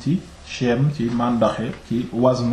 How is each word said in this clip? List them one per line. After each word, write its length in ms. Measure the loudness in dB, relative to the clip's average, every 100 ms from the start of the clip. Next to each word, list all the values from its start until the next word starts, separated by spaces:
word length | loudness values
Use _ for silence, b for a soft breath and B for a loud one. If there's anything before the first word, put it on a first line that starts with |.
ci 180 | -2 -2 -4 -18 -14
chaîne, 460 | -4 0 2 2
ci 100 | 2 -2
màndaxe, 640 | 0 0 2 2 0 -6 -8 -4
ci 220 | -4 -2
wazn 400 | 2 4 4 0